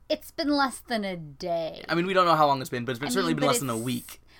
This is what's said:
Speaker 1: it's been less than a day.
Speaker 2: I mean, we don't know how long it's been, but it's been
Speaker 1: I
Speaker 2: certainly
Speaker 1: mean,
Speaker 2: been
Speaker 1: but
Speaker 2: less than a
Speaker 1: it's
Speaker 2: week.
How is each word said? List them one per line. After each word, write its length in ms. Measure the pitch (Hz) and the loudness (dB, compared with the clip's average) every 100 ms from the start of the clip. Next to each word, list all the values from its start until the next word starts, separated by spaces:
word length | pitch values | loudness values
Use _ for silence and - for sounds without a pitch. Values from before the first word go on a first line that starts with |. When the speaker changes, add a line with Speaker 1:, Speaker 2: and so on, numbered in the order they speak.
| - | -8
Speaker 1:
it's 200 | 302 - | -8 -8
been 180 | - 294 | -6 -2
less 300 | 294 269 - | 0 0 -2
than 260 | - 233 196 | -6 -4 -4
a 100 | 175 | -8
day. 680 | 156 139 180 170 160 - - | -12 -10 -4 -4 -4 -8 -2
Speaker 2:
I 80 | 165 | 0
mean, 100 | 180 | 2
we 80 | |
don't 120 | 190 175 | 4 6
know 100 | 160 | 6
how 120 | 151 | 6
long 120 | 139 | 4
it's 80 | 127 | -2
been, 140 | 127 120 | -4 -4
but 60 | |
it's 80 | 123 | -4
been 80 | 143 | -2
Speaker 1:
I 40 | |
Speaker 2:
certainly 220 | 190 170 | 0 0
Speaker 1:
mean, 60 | 156 | 2
Speaker 2:
been 60 | 143 | 2
Speaker 1:
but 40 | |
Speaker 2:
less 60 | 120 | 2
than 100 | 131 | 0
a 60 | 113 | -2
Speaker 1:
it's 80 | 120 | -2
Speaker 2:
week. 360 | 120 - - - - | -4 -6 -18 -20 -20